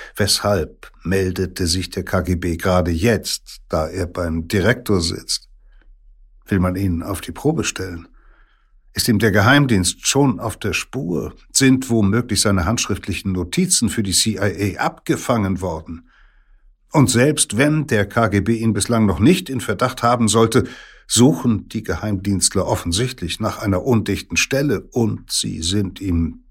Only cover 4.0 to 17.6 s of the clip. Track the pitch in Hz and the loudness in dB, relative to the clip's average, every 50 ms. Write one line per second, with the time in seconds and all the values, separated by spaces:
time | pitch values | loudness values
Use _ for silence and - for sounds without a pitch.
4 | 92 85 - 90 87 82 80 82 80 - 107 98 85 110 123 - - - 101 90 | -6 -6 -6 -6 -4 -4 -4 -4 -4 -2 0 2 2 2 0 0 0 0 0 0
5 | 82 82 - - - - - - - - - - _ - _ - _ - - _ | 0 -2 -6 -8 -6 -8 -8 -8 -8 -14 -20 -20 _ -20 _ -20 _ -20 -20 _
6 | _ - - - - _ - - _ - 104 90 90 92 92 95 98 92 85 82 | _ -20 -20 -20 -20 _ -20 -20 _ -2 0 0 0 0 0 -2 -2 -2 -2 -2
7 | - 101 92 - - - - - - 147 165 117 104 - - - 92 92 87 82 | -4 -6 -8 -8 -10 -12 -12 -4 -2 -2 -2 0 -4 -6 -6 -8 -10 -10 -10 -14
8 | - - _ _ _ - _ _ _ _ _ _ _ _ _ _ _ _ _ - | -16 -18 _ _ _ -20 _ _ _ _ _ _ _ _ _ _ _ _ _ -2
9 | - - 110 98 117 107 92 104 98 120 139 147 143 123 113 92 90 - - - | 0 2 2 4 2 4 4 4 6 6 6 6 4 4 2 2 2 0 -4 -4
10 | - - - 135 143 131 120 131 120 110 - - - 101 - - - - - 131 | -4 0 2 2 2 2 0 -2 -6 -8 -8 -6 -6 -4 -4 -4 -6 -6 -8 -8
11 | 151 175 - 69 - - - - _ _ - - 139 131 131 131 - - 117 113 | -6 -4 -4 -4 -4 -6 -10 -14 _ _ 0 4 6 6 4 4 2 2 2 4
12 | 101 98 107 120 120 - 104 - - 107 98 92 85 101 117 113 - - 98 - | 4 4 2 2 0 0 -2 0 2 2 2 2 2 0 0 -2 -2 -4 -4 -6
13 | - 104 90 - - 98 92 90 87 - - 180 185 185 - - 120 101 - 117 | -4 -8 -8 -6 -4 -4 -2 -2 -4 -2 0 -2 0 2 2 0 0 0 0 -2
14 | 101 95 87 - - 110 104 - 101 101 - 95 101 98 85 - 139 165 - - | -2 0 0 0 0 0 -2 -2 -2 -2 -2 -2 -2 -4 -2 -2 -4 -4 -4 -6
15 | _ - 143 113 - - 123 113 98 95 95 - 95 90 80 78 - - 82 82 | _ -4 -2 -2 0 -2 0 0 0 -2 -2 -2 -4 -6 -6 -8 -10 -12 -16 -16
16 | - _ _ _ - _ _ _ _ _ - _ _ _ _ _ _ _ - 156 | -16 _ _ _ -20 _ _ _ _ _ -20 _ _ _ _ _ _ _ 4 4
17 | 127 - - 120 127 151 147 - - - 101 110 | 4 6 4 4 4 4 2 0 -2 -2 0 0